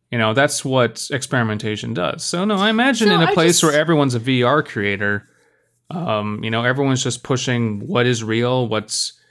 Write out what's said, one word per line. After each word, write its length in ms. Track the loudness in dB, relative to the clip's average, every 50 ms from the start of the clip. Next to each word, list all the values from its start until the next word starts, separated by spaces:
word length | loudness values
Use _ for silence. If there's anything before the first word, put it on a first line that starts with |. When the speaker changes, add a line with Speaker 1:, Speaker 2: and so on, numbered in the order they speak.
| _ -6
Speaker 1:
You 80 | -2 0
know, 160 | 0 2 2
that's 300 | 2 2 2 0 -2 -4
what 420 | 0 2 2 2 2 0 -6 -10 -6
experimentation 840 | -6 -6 -4 -2 -2 0 0 0 -2 -4 -4 -6 -6 -6 -6 -6 -4
does. 300 | -2 -2 -4 -4 -4 -6
So, 200 | -6 -4 -2 -2
no, 120 | -2 0
I 140 | 0 0 0
imagine 380 | 2 2 2 2 2 2 4 4
Speaker 2:
So 60 | 4
Speaker 1:
in 60 | 4
a 40 | 4
Speaker 2:
I 80 | 2 4
Speaker 1:
place 260 | 4 4 4 4 4
Speaker 2:
just 20 | 4 4
Speaker 1:
where 80 | 4 4
everyone's 340 | 2 4 4 4 4 2 0
a 20 | -2
V 240 | 0 0 0 2
R 200 | 2 4 2 2 0
creator, 640 | -2 -4 -2 -2 -2 -2 -2 -2 -2 -2 -2 -6 _ _ _ _ _ _ _ _ _ _ _ _ -10
um, 520 | -8 -6 -4 -2 -2 -2 -2 -4 -6 -6
you 80 | -4 -4
know, 140 | -2 0 0
everyone's 400 | 0 0 0 0 0 0 0 -2
just 180 | -4 -6 -6
pushing 640 | -4 -2 -2 -2 0 -2 -2 0 0 -2 -4 -6 -6
what 180 | -2 0 2 2
is 180 | 2 2 0 -2
real, 420 | -2 0 0 0 0 0 0 0
what's, 460 | 0 -2 -4 -4 -4 -6 -6 -6 -6 -8 _ _ _